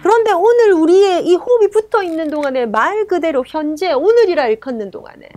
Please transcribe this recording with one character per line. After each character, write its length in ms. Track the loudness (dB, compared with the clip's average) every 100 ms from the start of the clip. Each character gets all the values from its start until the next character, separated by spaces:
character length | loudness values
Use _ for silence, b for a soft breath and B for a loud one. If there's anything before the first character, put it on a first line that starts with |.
그런데 300 | 0 2 2
오늘 420 | 2 2 4 4
우리의 540 | 4 4 4 4 2 0
이 80 | 0
호흡이 340 | 2 2 2
붙어 320 | 0 -2 -2
있는 280 | -4 -6 -6
동안에 340 | -4 -4 -4 -2
말 400 | -2 -2 -2 -2
그대로 380 | -2 -2 -4 -4
현재, 480 | -6 -6 -4 -2
오늘이라 540 | -2 2 2 2 0 -2
일컫는 420 | -4 -6 -10 -10
동안에 400 | -14 -20 -20 -20